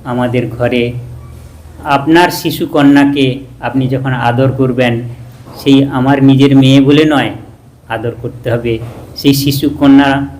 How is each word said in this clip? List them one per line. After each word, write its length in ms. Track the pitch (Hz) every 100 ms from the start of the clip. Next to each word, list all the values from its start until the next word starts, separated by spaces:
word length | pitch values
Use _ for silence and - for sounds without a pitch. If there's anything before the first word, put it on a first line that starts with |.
আমাদের 440 | 139 123 123 123 113
ঘরে 460 | - 120 123 120 120 - - - - - - - -
আপনার 460 | 151 139 139 165 175
শিশু 380 | 170 165 139 175
কন্যাকে 720 | 156 139 143 143 143 131 123 - -
আপনি 280 | 123 135 127
যখন 260 | 131 135
আদর 380 | 127 120 120 135
করবেন, 500 | 120 131 120 127 117 - - - - - -
সেই 220 | - 135 139
আমার 380 | 135 131 139
নিজের 320 | 135 135 139 135
মেয়ে 260 | 131 135
বলে 240 | 135 147 156
নয়, 260 | 147 113 - - - - _ _
আদর 220 | 117 117 120
করতে 300 | 123 - 123
হবে 280 | 117 117 113 - - - -
সেই 180 | 143
শিশু 360 | 139 139 135 -
কন্যা 580 | - 139 139 139 135 139 -